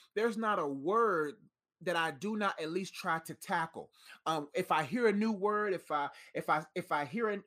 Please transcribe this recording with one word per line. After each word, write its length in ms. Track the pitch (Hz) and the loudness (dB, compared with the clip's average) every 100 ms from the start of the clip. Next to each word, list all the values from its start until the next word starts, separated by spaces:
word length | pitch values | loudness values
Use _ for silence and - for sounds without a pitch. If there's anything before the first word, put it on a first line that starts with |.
| - | -6
There's 220 | 202 233 214 | 0 0 2
not 220 | 220 202 | 0 2
a 80 | 147 | 0
word 680 | 139 151 220 226 170 151 - - _ _ _ | -2 2 4 4 4 0 -4 -18 _ _ _
that 140 | 170 170 | -2 0
I 160 | 165 | 0
do 240 | 135 202 214 | -2 -4 0
not 240 | 202 - | 0 0
at 100 | 160 | -2
least 220 | 185 185 | -2 -4
try 260 | - 185 165 165 | -4 -2 -2 -4
to 80 | |
tackle. 560 | - - 175 165 - - _ - - 160 | -10 -2 0 0 -6 -14 _ -20 -6 -2
Um, 220 | 160 147 | -2 -2
if 180 | 185 185 | -2 2
I 120 | 156 | 0
hear 240 | 139 233 226 | 0 2 4
a 40 | |
new 200 | 202 226 | 4 2
word, 420 | 202 208 208 208 | 2 0 2 0
if 160 | 170 - | -2 -2
I, 180 | 147 143 - - | -2 -2 -6 -10
if 160 | - 165 | -4 0
I, 140 | 156 156 | 0 0
if 180 | 185 175 | -6 -2
I 120 | 151 139 | -2 -2
hear 220 | 208 214 | -2 -2
an, 140 | 208 | -2